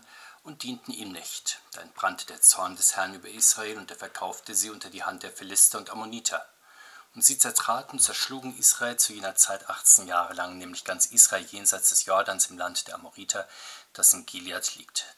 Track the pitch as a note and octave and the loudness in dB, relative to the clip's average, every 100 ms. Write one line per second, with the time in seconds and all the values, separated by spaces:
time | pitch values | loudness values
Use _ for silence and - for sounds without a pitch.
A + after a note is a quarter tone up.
0 | - - - - D#3+ D3 B2+ B2 - G#2+ | -16 -20 -20 -20 -20 -12 -10 -10 -10 -12
1 | G2+ E2+ - - - - - - - - | -10 -12 -10 -8 -8 -8 -12 -18 -14 -4
2 | - C3+ - - - - F#2 F2+ - - | -4 -4 -10 4 6 6 0 2 2 2
3 | F#2+ F#2+ F2+ G#2+ - - G#2+ G#2+ F#2 - | -2 -6 -16 2 2 2 -2 -8 -12 -14
4 | G2 - F#2 F#2 - G2+ G#2+ G#2+ F#2 F#2 | -14 -8 -8 -10 -4 -2 -2 -6 -14 -8
5 | G2+ F2+ F#2+ - F#2+ G2 - G#2+ G2 A2 | -8 -8 -12 -14 -4 4 4 4 -6 -10
6 | A2 A#2 - - - _ _ - - - | -10 -6 -4 -4 -8 _ _ -20 -20 -20
7 | - A#2 - C3+ A#2+ - - A#2+ C3+ C3+ | -20 2 2 4 2 2 0 -2 -2 0
8 | - - - C3 C3 A#2+ - - A#2+ A#2+ | 0 0 -4 -6 -10 2 2 4 0 0
9 | - G#2 G2 - - G2 - - - - | 0 -2 -4 2 2 2 -6 2 8 8
10 | F2+ F2 F2 F2+ F2+ F2+ F2 F2 - F2+ | 6 0 0 -4 -6 -8 -12 -8 -6 0
11 | - A#2 - G2 F2+ G2+ G2 F#2+ - - | 2 6 6 4 -6 -2 0 2 2 2
12 | G2 F#2+ G2+ F#2 - F2+ F2+ F2 - F2+ | 2 2 2 0 -2 -2 -6 -4 -6 -12
13 | - - F#2+ G#2 - - - - - - | -16 -8 -6 -6 -8 -16 -18 -18 -18 2
14 | - F2+ - - F#2 F2+ - - - - | 4 4 -2 -12 -8 -6 -6 -8 -8 -8
15 | - | -8